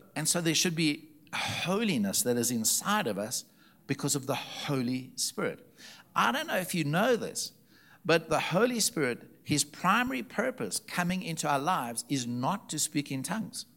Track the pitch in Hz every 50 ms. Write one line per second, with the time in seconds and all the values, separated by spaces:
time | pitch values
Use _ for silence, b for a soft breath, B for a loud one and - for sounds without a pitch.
0 | - - - 143 156 - - 175 165 165 156 - - 185 165 165 165 151 147 -
1 | - - - - - - - - - - - - - 165 190 214 233 208 160 117
2 | 101 98 - - - 123 120 120 117 120 123 117 110 - - - - 190 208 214
3 | 180 117 98 95 104 113 127 - - b b b b b b b b - 139 -
4 | - 139 - 139 127 127 131 - - - - - - - 143 135 120 123 127 131
5 | 127 - - - - - - 107 - 98 - - - - B B B B B B
6 | B B - - 196 233 240 294 311 330 254 196 180 - - 175 151 143 151 180
7 | 220 262 240 185 107 82 - - - - - - b b b b b b b b
8 | b - 165 170 165 - 160 - - - 156 190 233 254 247 226 - - - 165
9 | 143 123 117 - - - - - - - 147 143 - - - - - 180 202 240
10 | 247 254 269 254 220 - - - 240 262 - - - 180 - - - - - 180
11 | 180 175 185 185 - 165 165 160 - 147 143 139 139 170 185 160 127 117 117 -
12 | - - 147 135 123 120 120 123 127 151 190 208 - - 160 147 - - - 151
13 | 143 - 139 135 131 - - 226 - - - - - - -